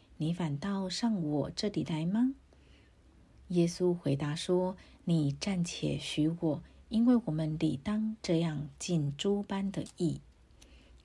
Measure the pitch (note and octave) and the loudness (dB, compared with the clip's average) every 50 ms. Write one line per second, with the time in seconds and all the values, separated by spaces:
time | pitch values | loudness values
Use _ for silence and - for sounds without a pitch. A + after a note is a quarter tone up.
0 | - _ - - D3+ D#3+ F3 F3 F3 D#3 C#3+ C#3+ - G3+ G3+ G3 F#3+ F#3 - - | -20 _ -6 -4 -2 -2 0 0 -2 -2 -2 -4 -4 -4 -2 -2 -4 -4 -4 -2
1 | A#3+ A#3 A3 F#3 D#3+ D3 D3 C#3+ - - E3+ - - G#3 - - D#3 - E3 D#3 | 0 0 0 0 0 0 0 0 -2 -2 -4 -4 -4 -2 -2 -2 -2 -2 -2 -2
2 | E3 F3 G3+ A3+ B3 C4 C#4 - - _ - - - - - - - - - - | 0 0 2 2 2 2 0 -4 -12 _ -20 -20 -20 -20 -20 -20 -20 -20 -20 -20
3 | - - - - - - - - - - F3+ F3 E3+ E3+ F3 - F3+ F3+ F3 F3 | -20 -20 -20 -20 -20 -20 -20 -20 -10 0 2 4 4 4 2 2 2 2 2 2
4 | - F3 C#3 C#3 D3 D3 D3+ E3+ - - F3+ F3+ F#3 F#3 F#3+ - - - - - | 0 0 0 0 0 -2 -4 -4 0 2 2 2 2 0 -4 -8 -14 -20 -20 -8
5 | - F3 E3 D#3+ D3 C#3 C#3 C#3+ - G#3 G3 F3+ E3+ - - - - D3 C#3 C#3+ | 0 2 2 4 4 2 0 -2 -4 -2 -2 0 -2 -2 -4 -4 -4 -2 -2 -4
6 | - - - - D3+ D#3+ E3 E3+ E3+ D#3+ C#3+ F3 - - - - - - A3+ A3 | -4 -4 0 0 2 2 0 0 0 -2 -2 -2 -6 -12 -20 -20 -10 -2 2 4
7 | A#3 B3+ B3 A#3 A#3 F3+ D#3 D#3 D#3+ D#3 D#3 D#3+ E3 D#3 D3 C#3+ - G#3 G#3 G#3+ | 6 6 6 4 4 0 0 0 0 -2 0 0 0 0 0 -2 -2 -2 -2 0
8 | A3 A3 A3 - - - E3+ E3 E3+ E3 D3+ D3 D3+ C#3+ - - - - F3 E3 | -2 -2 -4 -4 -2 0 2 2 2 0 -2 -4 -6 -8 -10 -10 -4 0 0 0
9 | C#3+ C#3+ C#3 - - G3+ G3+ G3+ G3+ - G3 G3 G3 G3 G3 D#3+ - - - - | 0 0 -2 -2 0 0 0 0 -2 -4 -4 -4 -4 -4 -4 -6 -8 -8 -4 -2
10 | F3+ D#3 C#3 C3+ - - - _ - - - - - - - - - - - - | -2 -2 -2 -4 -8 -16 -20 _ -20 -20 -20 -20 -20 -20 -20 -20 -20 -20 -20 -20